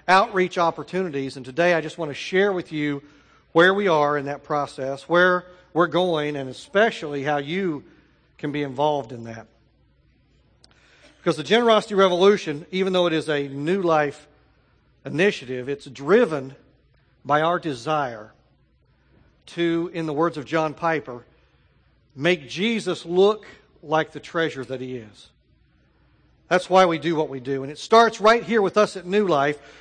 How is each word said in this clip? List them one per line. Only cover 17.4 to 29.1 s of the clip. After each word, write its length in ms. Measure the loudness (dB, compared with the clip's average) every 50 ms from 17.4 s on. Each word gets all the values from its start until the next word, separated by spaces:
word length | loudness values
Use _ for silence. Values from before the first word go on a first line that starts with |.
our 180 | 2 2 0 -2
desire 720 | -4 -6 -8 -6 -4 -4 -2 -2 -2 -4 -8 -12 -16 -20 _ _ _ _ _ _ _ _ _ _ _ _ _ _ _ _ _ _ _ _ _ _ _
to, 440 | -12 -6 -4 -2 0 0 -2 -4 -4 -6
in 100 | -8 -6
the 80 | -4
words 240 | -2 0 -2 -2 -2
of 80 | -6 -8
John 300 | -4 -2 -2 -2 -2 -4
Piper, 500 | -4 -4 -2 -2 -4 -6 -10 -14 -16 -18 _ _ _ _ _ _ _ _ _ _ _ _ _ _ _ _ _ -8
make 320 | -4 0 0 0 -2 -4
Jesus 600 | -10 -8 -4 -2 -2 -2 -4 -4 -6 -6 -6 -6
look 400 | -2 2 4 4 4 2 0 -6 -20 -20 -20 _ _ _ _
like 300 | -6 -2 -2 -2 -2 -2
the 80 | -6 -16
treasure 460 | -14 -8 -4 -4 -4 -4 -4 -8 -10
that 160 | -10 -10 -10
He 140 | -10 -10 -10
is. 340 | -12 -14 -16 -20 -20 -20 -20 _ _ _ _ _ _ _ _ _ _ _ _ _ _ _ _ _ _ _ _ _ _ _ 0
That's 200 | 0 0 2 4
why 160 | 4 6 6
we 140 | 6 2 0
do 180 | -2 -2 -2
what 140 | -2 -2 -4
we 100 | -6 -8
do. 220 | -6 -6 -6 -6
And 100 | -6 -8
it 60 | -12 -12
starts 420 | 0 4 6 6 6 6 4 2
right 220 | 4 4 4 4
here 180 | 2 0 0 2
with 160 | 2 2 2
us 180 | 2 2 2 0
at 120 | -6 -6
New 200 | -2